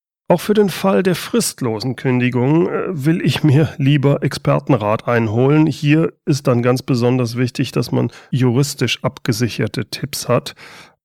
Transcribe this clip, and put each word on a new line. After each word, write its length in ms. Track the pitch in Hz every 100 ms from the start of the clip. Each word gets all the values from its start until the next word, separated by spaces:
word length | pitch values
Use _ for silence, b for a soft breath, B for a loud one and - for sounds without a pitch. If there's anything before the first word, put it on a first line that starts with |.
| _ _ -
Auch 120 | 175
für 120 | -
den 160 | 214 202
Fall 340 | - 196 202
der 120 | 185 165
fristlosen 800 | - 247 - - 127 110 127 123
Kündigung, 720 | 135 123 123 123 127 156 185
äh, 160 | 196 -
will 320 | 180 135 170
ich 220 | - -
mir 300 | 156 139 156 -
lieber 460 | 135 147 135 147
Expertenrat 840 | 143 - - 143 - 127 104 110 -
einholen. 600 | 120 113 110 135 151 156
Hier 460 | 131 147 151 165 - -
ist 220 | 139 -
dann 140 | 120
ganz 200 | 120 127
besonders 540 | - 131 120 127 120 120
wichtig, 340 | 127 - 131
dass 220 | - 123
man 180 | 127 120 B B
juristisch 760 | 131 127 117 143 - 120 - 131
abgesicherte 840 | - - 110 120 - 113 - -
Tipps 380 | - 139 - -
hat, 280 | 123 - - B B B B